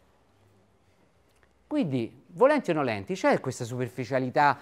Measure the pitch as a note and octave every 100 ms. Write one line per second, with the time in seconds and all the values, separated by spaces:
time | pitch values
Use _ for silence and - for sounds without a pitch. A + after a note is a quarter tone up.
0 | _ _ _ _ _ _ _ _ _ _
1 | _ _ _ _ _ _ _ D4+ F3+ C3
2 | A2 - - F3 C4 D4 - D#3 C3 G#2
3 | F#2 F#3 C#4+ G3 C3 - A#2 B2 B2 -
4 | A#2 C3 C3 D3 C#3+ C3